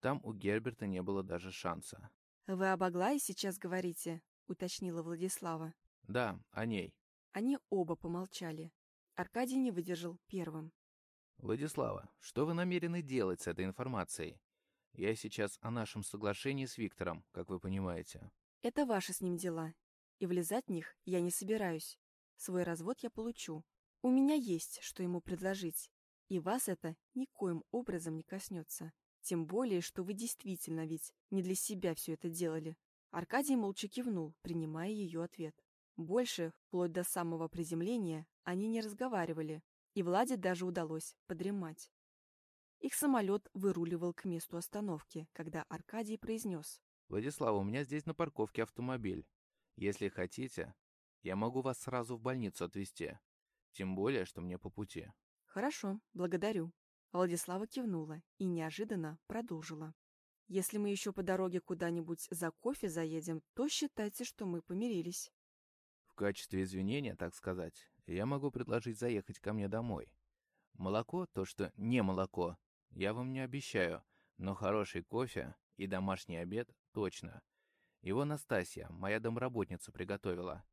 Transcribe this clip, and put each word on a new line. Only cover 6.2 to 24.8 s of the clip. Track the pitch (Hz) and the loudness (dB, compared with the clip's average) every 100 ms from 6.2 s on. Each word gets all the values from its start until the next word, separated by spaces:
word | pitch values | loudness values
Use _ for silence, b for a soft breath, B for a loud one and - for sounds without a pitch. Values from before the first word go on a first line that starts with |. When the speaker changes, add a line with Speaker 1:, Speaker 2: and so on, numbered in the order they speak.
| 120 95 - | 2 0 -8
Speaker 1:
о | - 113 | -2 0
ней. | 107 82 - _ _ _ | 2 -2 -8 _ _ _
Speaker 2:
Они | - 233 277 _ | -2 2 0 _
оба | 202 165 165 | 0 2 0
помолчали. | 170 175 180 - 175 160 160 _ _ _ _ - | -2 -2 -4 -6 -6 -6 -10 _ _ _ _ -6
Аркадий | 180 226 247 262 | -4 0 2 4
не | 254 | 4
выдержал | 180 175 175 170 175 _ | 2 0 -2 -2 -6 _
первым. | 190 165 160 160 _ _ _ _ _ _ _ | -4 -2 -4 -8 _ _ _ _ _ _ _
Speaker 1:
Владислава, | - 110 113 - 127 - - _ | 0 0 0 0 0 0 -8 _
что | - - 151 | -6 0 2
вы | |
намерены | 170 180 180 170 175 | 2 2 2 2 -2
делать | 147 131 95 90 | 0 2 4 2
с | - | -2
этой | 87 | 0
информацией? | 92 95 123 117 87 - 80 - _ _ _ _ _ | -2 0 -2 0 -2 -2 -6 -6 _ _ _ _ _
Я | - 95 110 | -2 0 0
сейчас | 113 - 104 - | -2 0 -2 0
о | 117 | -2
нашем | 117 107 - | -2 -2 -2
соглашении | 101 104 104 101 139 139 | -4 -2 0 0 0 0
с | 131 - | -2 -2
Виктором, | 107 - 90 82 - | -2 0 -2 -2 -8
как | - 92 | -8 -4
вы | 92 | -4
понимаете. | 95 95 95 85 87 90 107 _ _ _ | 0 0 0 -2 -6 -12 -14 _ _ _
Speaker 2:
Это | - 262 277 | -2 2 4
ваши | 208 180 | 2 0
с | 185 | -2
ним | 185 175 | 0 0
дела. | 180 165 160 160 _ _ _ _ | 0 -2 -4 -6 _ _ _ _
И | 185 | 0
влезать | 180 170 220 - | 2 2 0 0
в | |
них | 175 160 - | -4 -4 -12
я | - 180 | 0 2
не | 175 | 4
собираюсь. | 175 190 220 196 160 - - _ _ _ _ | 2 2 2 2 0 -4 -14 _ _ _ _
Свой | - 180 | -2 2
развод | 175 165 165 262 | 2 0 -2 -2
я | 240 | -4
получу. | - 226 233 - 156 - _ _ _ | -4 -4 -4 -6 -8 -8 _ _ _
У | 254 | 6
меня | 262 269 | 8 10
есть, | 302 233 165 - - | 8 4 2 0 -8